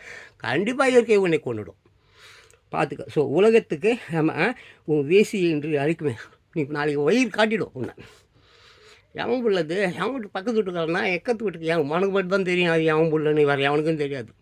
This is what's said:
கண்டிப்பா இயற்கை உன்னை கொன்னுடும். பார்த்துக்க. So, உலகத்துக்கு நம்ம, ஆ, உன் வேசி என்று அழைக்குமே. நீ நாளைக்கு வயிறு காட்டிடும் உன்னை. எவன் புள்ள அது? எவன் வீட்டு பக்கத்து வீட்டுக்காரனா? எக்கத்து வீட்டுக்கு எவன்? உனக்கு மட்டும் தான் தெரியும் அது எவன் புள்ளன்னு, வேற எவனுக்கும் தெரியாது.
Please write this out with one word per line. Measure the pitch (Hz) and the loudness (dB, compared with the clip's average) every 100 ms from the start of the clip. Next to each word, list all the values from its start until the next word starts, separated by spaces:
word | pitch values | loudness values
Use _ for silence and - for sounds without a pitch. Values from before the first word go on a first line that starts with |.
| - - - _ | -20 -20 -20 _
கண்டிப்பா | 113 139 202 254 269 | -4 -2 -2 0 4
இயற்கை | 247 226 208 | 4 6 4
உன்னை | 185 156 | 4 0
கொன்னுடும். | - 110 95 - _ _ _ _ - - - _ _ | -2 -8 -10 -16 _ _ _ _ -20 -20 -20 _ _
பார்த்துக்க. | 160 151 143 - | -4 -4 -6 -6
So, | - 131 | -2 0
உலகத்துக்கு | 143 226 226 - 151 190 240 - | 4 4 4 2 -2 -2 -2 -2
நம்ம, | 160 160 | 0 0
ஆ, | 131 190 - - - | 0 -2 -4 -14 -12
உன் | - 151 139 | -2 -2 4
வேசி | 190 214 208 170 | 4 4 2 0
என்று | 151 147 147 | 0 -2 -2
அழைக்குமே. | 143 170 147 110 - _ _ | 0 -2 -4 -6 -10 _ _
நீ | 170 139 | -6 -4
நாளைக்கு | 147 147 143 | -2 -2 0
வயிறு | 147 233 247 | 2 2 2
காட்டிடும் | 190 220 214 143 | 0 0 0 -4
உன்னை. | 131 117 - - - _ _ _ _ - - - - _ | -8 -10 -10 -20 -20 _ _ _ _ -20 -20 -20 -20 _
எவன் | - 190 254 233 | -8 -4 -2 0
புள்ள | 185 | 0
அது? | 156 180 190 | 0 -2 -2
எவன் | 143 196 | -2 -4
வீட்டு | 269 202 | -6 -8
பக்கத்து | 196 190 220 | -8 -4 -2
வீட்டுக்காரனா? | 190 175 160 175 214 | -2 -2 -2 -2 -2
எக்கத்து | 180 - 226 | -2 -2 -4
வீட்டுக்கு | 214 165 160 | -4 -4 -2
எவன்? | 170 139 | 0 0
உனக்கு | 165 196 | 0 0
மட்டும் | 190 180 | 0 0
தான் | 196 | 0
தெரியும் | 180 180 175 | 0 2 2
அது | 165 | 2
எவன் | 160 156 165 | 4 4 2
புள்ளன்னு, | 156 151 151 | 2 2 4
வேற | 143 143 | 4 4
எவனுக்கும் | 139 147 156 160 | 2 0 0 -2
தெரியாது. | 143 139 113 - | -4 -6 -12 -16